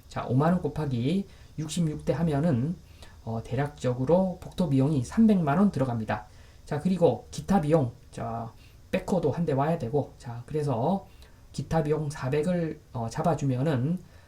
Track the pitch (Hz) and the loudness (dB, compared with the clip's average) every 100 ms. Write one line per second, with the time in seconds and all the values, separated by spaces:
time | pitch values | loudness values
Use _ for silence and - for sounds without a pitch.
0 | - - - 127 156 180 147 143 151 123 | -14 -8 0 2 4 2 0 -4 -4 -2
1 | 123 190 196 - - - 156 175 160 151 | 0 0 -2 -10 -18 -10 -6 -2 -2 -2
2 | - 147 165 139 165 123 143 185 - - | -2 0 0 2 2 2 0 -4 -10 -20
3 | - - - 113 - - 180 - 131 120 | -20 -16 -8 -8 -4 -4 -4 -4 -4 -2
4 | 131 175 190 175 - - 175 135 135 151 | 2 4 2 -2 -10 -2 2 2 2 0
5 | 120 - 226 202 156 151 202 143 135 117 | -2 4 6 6 4 4 4 2 -2 -2
6 | 107 104 - - - - - 147 180 185 | -4 -6 -6 -20 -20 -18 -8 -4 0 2
7 | 165 117 - - - 196 147 160 127 - | 2 2 -6 -10 0 2 4 2 2 -4
8 | - - 117 113 120 - - - - 190 | -16 -10 -8 -8 -10 -14 -20 -20 -4 -4
9 | - 185 156 127 165 131 139 170 117 139 | 0 0 0 0 0 0 0 0 -2 -2
10 | - - - 120 - 151 143 117 135 196 | -4 -8 -14 -14 -8 -4 -2 -2 0 -2
11 | - - - - - - 135 165 147 151 | -4 -20 -20 -20 -16 -10 -2 0 0 0
12 | 151 147 131 151 165 180 160 - - 123 | -2 -6 -2 0 0 0 -2 -6 -10 -8
13 | 117 - 165 160 139 123 143 135 135 180 | -6 -2 0 0 0 0 0 0 0 -4
14 | - - | -8 -20